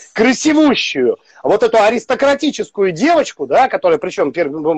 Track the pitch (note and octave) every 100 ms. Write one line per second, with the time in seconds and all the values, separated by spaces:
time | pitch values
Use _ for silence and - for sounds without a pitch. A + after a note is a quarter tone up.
0 | - - A#3 A#3+ D#4 D4+ D4+ A#3 - C#3
1 | A#2+ G2 _ _ C3 G#3 A3+ A3+ G#3 A#3
2 | - B3 C#4 C#4 D4+ - - - G3 D#3+
3 | C#4+ E4 A#3+ - - F3 C4 F#3+ F3+ D#3
4 | F3+ G3+ D3 D#3+ D3+ D#3 D3+